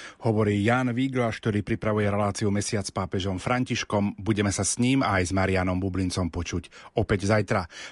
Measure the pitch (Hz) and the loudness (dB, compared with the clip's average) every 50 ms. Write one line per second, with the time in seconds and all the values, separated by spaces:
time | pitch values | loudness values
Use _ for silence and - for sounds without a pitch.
0 | - - - - - 117 107 107 110 104 104 101 101 113 120 127 131 127 117 123 | -16 -18 -14 -4 -2 0 2 4 4 4 2 4 4 4 4 2 2 0 0 0
1 | 131 135 123 127 120 113 110 - - 117 101 104 98 - 113 104 - 110 107 107 | -2 0 0 0 0 -2 -2 -2 -2 0 0 0 0 -2 -4 -2 -2 0 0 2
2 | 104 101 98 101 104 101 98 - 110 101 98 104 101 - - 101 98 - - 98 | 2 2 2 0 0 0 0 0 0 0 0 0 0 -2 -2 -4 -4 -4 -4 -4
3 | 92 87 - 98 92 98 92 90 - 117 123 123 131 - 127 104 - - - 104 | -4 -4 -4 -4 -2 -2 -4 -4 -2 -2 -2 0 0 -2 -2 -4 -4 -2 0 0
4 | 101 104 - - 95 98 107 104 104 101 95 - 101 - - - 120 127 135 135 | 0 0 -2 -2 -2 0 0 2 2 0 0 0 -2 -2 0 0 2 2 4 2
5 | - 107 98 95 92 90 95 95 95 95 95 92 90 92 92 92 95 98 90 95 | 2 2 2 0 0 2 2 2 2 2 2 2 2 0 0 0 -2 -2 -2 -2
6 | 95 90 - 95 90 80 - 87 85 - - 87 - - - - - - - 120 | -2 -2 0 -2 -2 -2 -2 -4 -6 -4 -4 -6 -6 -8 -14 -20 -20 -4 -2 -2
7 | 107 - 113 95 98 101 110 107 101 - 117 101 85 - - - - - | 0 2 2 2 2 2 2 2 2 2 0 -2 -2 -4 -8 -14 -16 -16